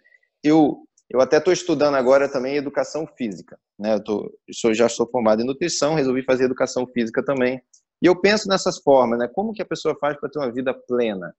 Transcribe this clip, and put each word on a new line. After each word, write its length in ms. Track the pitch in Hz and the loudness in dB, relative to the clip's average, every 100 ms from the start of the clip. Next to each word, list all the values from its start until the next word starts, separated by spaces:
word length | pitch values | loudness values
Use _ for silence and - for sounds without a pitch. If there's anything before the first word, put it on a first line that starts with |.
| _ _ _ _ | _ _ _ _
eu, 420 | 147 156 143 - - _ _ | 2 4 4 0 -14 _ _
eu 120 | 127 | 0
até 180 | 127 151 | 2 2
tô 140 | 180 | 2
estudando 420 | 175 - 143 147 | 0 0 0 2
agora 340 | 139 123 139 139 | 2 4 4 2
também 280 | 135 131 147 | -2 -4 -4
educação 500 | 135 147 131 151 160 - | -4 -4 -6 -8 -10 -8
física, 400 | 113 82 - - _ - | -8 -8 -14 -20 _ -8
né? 160 | 104 | -2
Eu 80 | 107 | -2
tô, 360 | - 104 - - - | -2 -6 -6 -14 -16
sou, 220 | - 117 | -2 0
já 140 | 110 117 | 2 2
sou 200 | - 117 | 2 -2
formado 320 | 127 110 110 | 0 2 2
em 60 | 123 | 0
nutrição, 480 | 135 175 - 143 | -4 -4 -2 0
resolvi 300 | 160 131 131 | 0 0 -2
fazer 200 | 131 127 | 0 0
educação 440 | 127 127 131 127 127 | 0 0 -4 -4 -4
física 360 | 120 110 131 | -4 -2 -2
também. 380 | 143 135 127 131 - _ _ _ | -2 0 -2 -2 -10 _ _ _
E 40 | 170 | 2
eu 140 | 180 | 4
penso 280 | 196 208 190 | 2 2 0
nessas 300 | 190 190 - | -2 -2 -2
formas, 420 | 143 135 120 120 | 4 4 4 0
né? 80 | 120 | -4
Como 200 | - 220 | -4 -6
que 100 | 214 | -8
a 40 | 180 | -8
pessoa 300 | 156 156 143 | -6 -4 -2
faz 180 | 147 147 | -4 -4
pra 100 | 143 | -8
ter 120 | 151 | -6
uma 120 | 131 | -6
vida 220 | 123 131 | -4 -4
plena, 580 | 120 - 123 113 95 85 | -6 -4 -2 -2 -4 -10